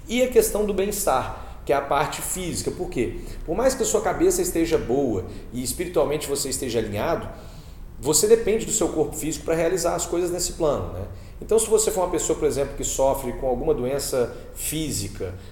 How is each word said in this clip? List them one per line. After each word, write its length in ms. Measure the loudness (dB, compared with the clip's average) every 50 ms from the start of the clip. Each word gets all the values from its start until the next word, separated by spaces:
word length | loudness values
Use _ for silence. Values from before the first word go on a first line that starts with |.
| -6 -2
E 140 | 2 2 2
a 60 | 4
questão 360 | 6 6 6 6 4 0 0
do 80 | 0 2
bem-estar, 760 | 0 0 0 0 0 2 2 2 2 2 -2 -6 -10 -10 -12 -12 -4 0
que 80 | 2 2
é 40 |
a 40 | 2
parte 420 | 2 2 2 2 2 0 -2 -6 -6
física. 480 | -4 -4 -4 -4 -4 -4 -4 -2 -4
Por 180 | -4 -4 -4 -4
quê? 320 | -2 0 0 0 -2 -6 -8 -10 -10 -8 -6
Por 120 | -4 0
mais 180 | 2 2 2 2
que 80 | 2 2
a 40 |
sua 140 | 2 2 2
cabeça 400 | 2 2 2 4 4 4 4 4
esteja 380 | 2 0 0 0 2 2 2 2
boa 460 | 2 2 2 2 2 2 0 -2 -4 -6 -8 -12 -12 -10 -8
e 100 | -6 -4
espiritualmente 640 | -4 -4 -4 -4 0 2 2 2 2 0 -2 -2
você 220 | -2 -2 -2 -2 -2
esteja 300 | -4 -4 -2 -2 0 0
alinhado, 500 | 0 0 -2 -2 0 0 0 -2 -4 -6 -12 -14 -16 -16 -16 -16 -16 -16 -14 -14 -14 -14 -12 -4
você 280 | 0 2 2 4 6
depende 380 | 6 6 6 6 4 0 0 0
do 80 | 0 0
seu 160 | 0 0 0
corpo 260 | 0 0 0 -2 -2
físico 300 | -4 -4 -4 -4 -4 -2
pra 100 | 0 0
realizar 400 | 2 2 2 2 2 0 0 0
as 120 | -2 -2
coisas 240 | -2 0 0 0 0
nesse 240 | 0 -2 -2 -4 -2
plano, 380 | 0 2 2 2 0 -2 -4 -6
né? 120 | -8 -8 -8 -10 -12 -14 -14 -14 -8 -2
Então, 160 | 2 2 2
se 100 | 4 4
você 220 | 4 4 4 2
for 120 | 2 0 0
uma 80 | 0
pessoa, 280 | 0 0 0 0 0 2
por 80 | 2
exemplo, 300 | 0 2 0 -2 -2 -4
que 80 | -4 -4
sofre 480 | -2 0 2 4 4 4 2 -2 -4 -4
com 120 | -2 0
alguma 260 | 0 0 2 2 2 2
doença 640 | 2 0 -2 -2 -2 -2 0 0 2 0 0 -2 -8 -14 -12 -10
física, 800 | -8 -6 -4 -2 -2 -2 -2 -2 -2 -4 -4 -6 -6 -6 -6 -8 -10 -12 -14